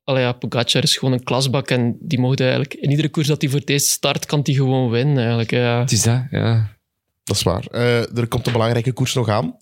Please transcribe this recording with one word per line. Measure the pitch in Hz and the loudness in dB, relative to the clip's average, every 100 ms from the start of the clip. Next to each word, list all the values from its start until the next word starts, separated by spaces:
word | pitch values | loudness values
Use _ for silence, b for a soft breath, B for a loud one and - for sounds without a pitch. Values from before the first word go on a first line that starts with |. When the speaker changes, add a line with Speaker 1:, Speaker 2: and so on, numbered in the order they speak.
Speaker 1:
allee, | - 131 | -2 0
ja, | 123 | 0
Pogacar | 120 120 127 117 135 | -2 -4 -2 0 0
is | 156 - | 0 0
gewoon | 131 | 0
een | 127 | -2
klasbak | - 123 135 139 131 | 0 -2 0 -2 0
en | 127 120 - | 0 0 -2
die | 170 127 | -4 0
mocht | 127 139 | 0 2
eigenlijk, | 127 127 135 | 0 0 -4
in | - 151 | -4 -2
iedere | 147 156 | 0 0
koers | - 143 | 0 -2
dat | 147 | 0
hij | 143 | 0
voor | 139 | -2
het | 135 | 0
eerst | 139 - | 0 0
start, | - 139 143 | -2 -2 -4
kan | - 151 | -2 0
hij | 143 | 2
gewoon | 139 131 131 123 | 2 2 2 2
winnen | 117 143 139 | 2 2 2
eigenlijk, | 117 117 113 | 2 0 0
ja. | 123 120 120 | 0 2 2
Speaker 2:
Het | 123 | 0
is | 117 | 2
dat, | 113 123 123 | 2 0 0
ja. | 101 107 117 104 - _ _ _ _ | -2 2 2 0 -6 _ _ _ _
Speaker 3:
Dat | - | -6
is | 98 | 0
waar. | - 95 - | 0 0 -4
Eh, | 113 120 117 110 117 | -2 0 0 0 -2
er | 117 | -2
komt | 120 120 | -2 0
een | |
belangrijke | 120 113 120 131 | 0 2 0 0
koers | 117 131 | -2 -2
nog | 131 110 | -2 0
aan. | 107 247 - | 0 -2 -8